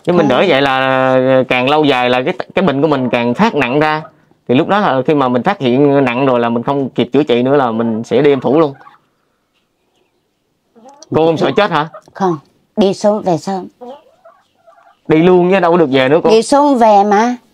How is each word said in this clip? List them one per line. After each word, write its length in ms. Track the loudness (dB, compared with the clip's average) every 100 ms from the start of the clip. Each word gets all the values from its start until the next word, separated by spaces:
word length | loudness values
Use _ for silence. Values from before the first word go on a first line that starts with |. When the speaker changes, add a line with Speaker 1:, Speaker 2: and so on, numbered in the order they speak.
Speaker 1:
Chứ 100 | -2
mình 40 | 0
Speaker 2:
Không. 100 | 0
Speaker 1:
để 180 | 0 0
vậy 120 | 0
là, 480 | 0 0 0 0 0
ờ, 300 | 0 2 0 0
càng 220 | -2 0
lâu 140 | 0
dài 260 | 2 0 0
là 120 | -2
cái, 100 | -2 -6 -6 -2
cái 100 | -2
bệnh 160 | 0
của 60 | 0
mình 220 | -2 -2
càng 240 | -2 -2
phát 220 | 0 -2 -2
nặng 240 | -2 -2
ra. 220 | -2 -4 -8 _ _ _ -2
Thì 80 | -2
lúc 120 | 0
đó 120 | -2
là 220 | 0 -2 0
khi 60 |
mà 140 | 0 0
mình 160 | -2
phát 160 | -2 -2
hiện 460 | -2 2 2 2 0
nặng 200 | -2 0
rồi 140 | 0
là 100 | 0
mình 140 | -2
không 260 | -4 -4 -4
kịp 200 | -4 -2
chữa 100 | 0
trị 200 | 0 0
nữa 120 | 0 0
là 160 | 0
mình 320 | -2 -4 -4
sẽ 180 | -2 0
đi 80 | 2
em 60 | 0
thủ 180 | 0 0
luôn. 140 | 0 -4 -20 _ _ _ _ _ _ _ _ _ _ _ _ _ _ _ _ _ _ _ -20 -20 -6 0
Cô 100 | 0
không 120 | 0
sợ 140 | -2 0
chết 140 | 0
hả? 180 | -2 -6 -10 -16
Speaker 2:
Không, 240 | -6 -4 -4 _ _ _ -2
đi 160 | -2
sớm 280 | 0 -2 -2
về 160 | -2 -4
sớm. 300 | -4 -10 -10 -18 -20 -20 _ _ -20 _ _ _ _ _ _ _ 0
Speaker 1:
Đi 100 | 2
luôn 340 | 4 4 4
chứ 80 | 2
đâu 120 | 2
có 60 | 2
được 120 | 2
về 180 | 2 2
nữa 100 | 2
cô. 60 | 2
Speaker 2:
Đi 120 | 2
sớm 360 | 2 2 2 2
về 260 | 4 4
mà, 320 | 4 2 0 -4 _